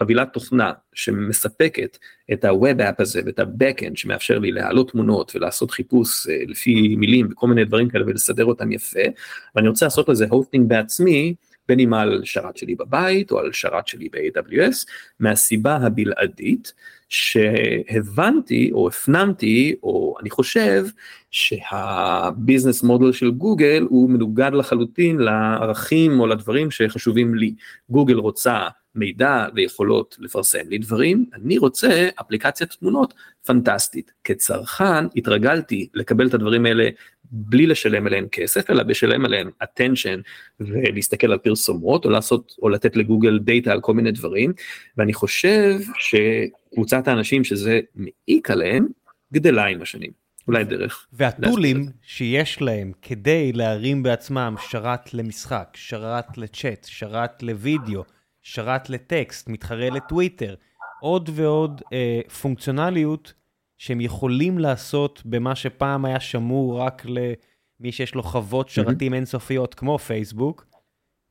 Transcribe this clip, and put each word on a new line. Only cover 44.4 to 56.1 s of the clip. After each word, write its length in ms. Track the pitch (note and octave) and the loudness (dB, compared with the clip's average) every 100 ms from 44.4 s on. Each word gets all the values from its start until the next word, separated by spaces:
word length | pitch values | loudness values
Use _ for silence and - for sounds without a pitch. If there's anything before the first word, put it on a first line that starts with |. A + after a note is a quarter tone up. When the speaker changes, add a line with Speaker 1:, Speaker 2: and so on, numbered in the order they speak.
| C3+ F3+ - - - - | -2 -2 -10 -18 -8 -2
Speaker 1:
ואני 160 | G#2+ | -2
חושב 680 | G#2+ G2+ - F3+ G#3+ G3+ G3 G3+ - | 0 -2 0 2 4 4 0 -4 -8
שקבוצת 1120 | - G#2+ G#2+ A2+ A2 - _ - A2 C3 C3 | 0 2 2 0 -4 -8 _ -4 0 0 2
האנשים 360 | A#2+ G#2+ C3+ | 0 2 0
שזה 360 | B2+ G2+ G2+ A2+ - | 0 -2 0 0 -2
מעיק 560 | - F#2+ - - D#4 - | -10 -14 -8 2 2 2
עליהם, 360 | F#2+ E2+ A#2+ C#4+ - _ _ _ | 0 2 2 0 -2 _ _ _
גדלה 340 | D3 D#3+ A#2 G2+ | 2 4 4 2
עם 160 | F2+ | -2
השנים. 280 | D#2+ - E2+ - _ _ - | -8 -12 -14 -16 _ _ -2
אולי 160 | A#2 | -2
דרך 420 | G#2+ - F#2+ - - | 0 -4 -6 -8 -16
Speaker 2:
והטולים 640 | A#2 C3+ - - A#3+ D3 C3 | -4 -4 0 -2 2 0 0
Speaker 1:
להסביר 0 | |
את 80 | C#3+ | -4
זה. 60 | - | -12
Speaker 2:
שיש 600 | - - A#2+ C3 D3+ - | -20 -8 -2 -2 -2 -4
להם 300 | C3+ G#2+ F#2+ F#2 | -4 -4 -8 -14
כדי 500 | - A2+ G#2+ D#3+ C#3 | -14 -4 0 0 0
להרים 500 | A#2 A2+ G#2+ B2 C#3 | -2 -2 -2 -2 -2
בעצמם 520 | B2+ A#2 - C3+ A#2+ G#2+ - | 0 -2 -4 -6 -4 -8 -10
שרת 460 | A#2 A2+ B2 - | -8 -6 -6 -8
למשחק, 540 | A#2 A2+ G#2+ - A#2+ A2+ | -10 -8 -10 -8 -8 -8
שרת 640 | - - A2 A2 | -16 -14 -10 -6